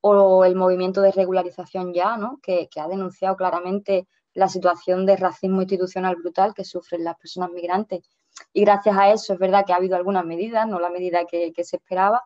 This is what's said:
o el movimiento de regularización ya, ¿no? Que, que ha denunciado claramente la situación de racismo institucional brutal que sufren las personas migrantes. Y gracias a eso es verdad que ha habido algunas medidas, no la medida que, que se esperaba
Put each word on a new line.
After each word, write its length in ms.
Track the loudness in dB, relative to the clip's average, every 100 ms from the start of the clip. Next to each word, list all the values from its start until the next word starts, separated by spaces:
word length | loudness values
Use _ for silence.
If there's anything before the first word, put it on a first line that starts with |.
o 420 | 6 6 6 6
el 120 | 6 4
movimiento 460 | 2 2 -2 2
de 100 | 2
regularización 800 | 2 0 -2 -4 -10 -12 -8 -4
ya, 240 | -2 -2 -2
¿no? 220 | -8 -10
Que, 260 | -4 -4 -4
que 120 | -10
ha 60 | -8
denunciado 480 | -6 -8 -4 -4 -2
claramente 680 | -2 -4 -4 -6 -2 -4 -4 _ _
la 160 | -2 -2
situación 560 | 2 0 0 -2 0 2
de 100 | 2
racismo 460 | 0 -2 -2 -2
institucional 540 | -2 -2 -4 -4 -4 -4
brutal 380 | -6 0 0 -2
que 100 | -12
sufren 380 | -12 _ -8
las 120 | -8 -10
personas 340 | -14 -10 -8
migrantes. 500 | -8 -4 -4 -4 -10 _ _ _ -20 -6
Y 100 | 2
gracias 360 | 4 4 2 4
a 140 | 4
eso 220 | 4 0
es 60 | -2
verdad 260 | 2 2 2
que 60 |
ha 40 | 0
habido 200 | 0 -2
algunas 300 | -2 -2 -4
medidas, 420 | -6 -4 -2 -2
no 120 | -2
la 100 | -4
medida 360 | -4 -4 -2 -2
que, 280 | -4 -4
que 100 | -6
se 140 | -8 -10
esperaba 460 | _ 0 2 0